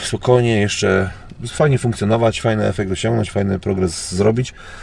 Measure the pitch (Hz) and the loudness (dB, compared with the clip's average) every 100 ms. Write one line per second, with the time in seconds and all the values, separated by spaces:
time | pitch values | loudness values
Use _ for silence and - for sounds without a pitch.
0 | - 107 - 123 120 107 104 - 98 95 | -6 -2 4 4 4 2 2 0 2 2
1 | 95 - - - 117 - 151 131 120 110 | 0 -6 -16 -14 -8 0 2 2 0 0
2 | 104 113 113 107 117 107 104 98 98 95 | 0 2 2 2 0 0 0 -2 -4 -2
3 | 113 117 104 101 98 95 101 95 92 - | 0 0 0 -2 0 -2 -2 0 -2 -4
4 | - 90 104 117 127 - - - | -6 0 2 2 -4 -8 -18 -18